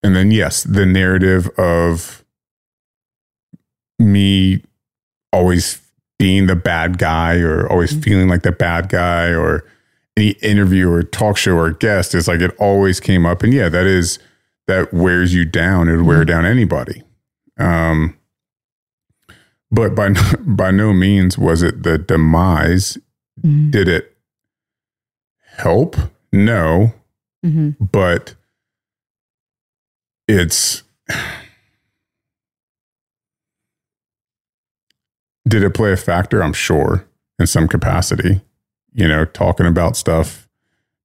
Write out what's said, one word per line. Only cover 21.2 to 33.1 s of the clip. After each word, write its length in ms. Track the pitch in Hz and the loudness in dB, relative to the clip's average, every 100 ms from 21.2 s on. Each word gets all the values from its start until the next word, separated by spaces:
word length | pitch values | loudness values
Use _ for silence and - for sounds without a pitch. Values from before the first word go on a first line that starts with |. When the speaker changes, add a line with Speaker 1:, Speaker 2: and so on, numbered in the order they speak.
| 92 - | 0 0
Speaker 1:
was 260 | - 82 | 0 0
it 200 | 85 - | 0 -2
the 160 | 85 80 | -2 -2
demise. 1000 | 78 80 80 80 92 80 78 90 98 - - _ _ - | 0 0 2 2 2 0 2 0 -2 -10 -18 _ _ -4
Speaker 2:
Mm-hmm. 280 | 160 147 151 | 0 2 2
Speaker 1:
Did 180 | 143 - | 0 0
it 280 | 82 - _ _ _ _ _ _ _ _ _ _ _ _ _ _ - | -2 -6 _ _ _ _ _ _ _ _ _ _ _ _ _ _ -8
help? 380 | - 90 165 - - - _ | -2 0 0 -2 -6 -10 _
No. 600 | 98 104 113 80 82 113 - _ _ _ _ | 0 2 2 0 2 0 -2 _ _ _ _
Speaker 2:
Mm-hmm. 380 | 175 156 151 143 | -4 -2 -2 -4
Speaker 1:
But 500 | 104 104 90 85 - - _ _ _ _ _ _ _ _ _ _ _ _ _ _ _ _ _ _ - | -2 0 0 -2 -4 -20 _ _ _ _ _ _ _ _ _ _ _ _ _ _ _ _ _ _ -2
it's, 540 | 104 87 - - - - _ - | 0 0 -2 -6 -8 -14 _ -12
<sighs> 60 | - - - - _ _ _ _ _ _ _ _ _ _ _ _ _ _ _ _ | -12 -10 -14 -20 _ _ _ _ _ _ _ _ _ _ _ _ _ _ _ _